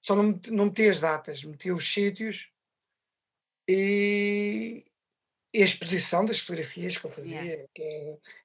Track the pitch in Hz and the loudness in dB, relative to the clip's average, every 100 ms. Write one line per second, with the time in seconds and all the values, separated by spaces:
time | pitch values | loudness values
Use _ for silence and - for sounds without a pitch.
0 | - 202 208 180 233 220 202 202 220 175 | 2 4 4 2 -2 2 2 6 4 4
1 | 160 151 - 143 147 147 185 175 - 208 | 0 0 -4 -12 -12 -8 -4 -2 -2 0
2 | 202 196 220 185 - _ _ _ _ _ | 0 0 -8 -8 -14 _ _ _ _ _
3 | _ _ _ _ _ _ - 190 196 202 | _ _ _ _ _ _ 2 2 4 2
4 | 202 202 202 208 208 214 226 233 _ _ | 2 2 2 0 -2 -4 -6 -10 _ _
5 | _ _ _ _ _ 226 190 - 170 180 | _ _ _ _ _ 4 4 4 -2 -2
6 | - 170 220 208 - 170 143 175 175 180 | 0 2 2 -2 -4 -8 -8 -8 -8 -6
7 | 156 156 147 175 175 156 135 - 156 151 | -10 -12 -12 -10 -8 -10 -12 -12 -10 -8
8 | 147 151 - - | -10 -14 -20 -20